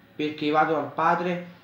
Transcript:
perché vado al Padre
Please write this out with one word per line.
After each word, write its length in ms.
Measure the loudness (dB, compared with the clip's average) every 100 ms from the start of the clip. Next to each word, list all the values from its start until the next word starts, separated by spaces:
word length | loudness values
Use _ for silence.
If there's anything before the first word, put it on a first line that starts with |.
| -14 -6
perché 340 | -4 -2 0
vado 280 | 2 2 0
al 160 | -2
Padre 640 | 0 2 2 0 -4 -6 -16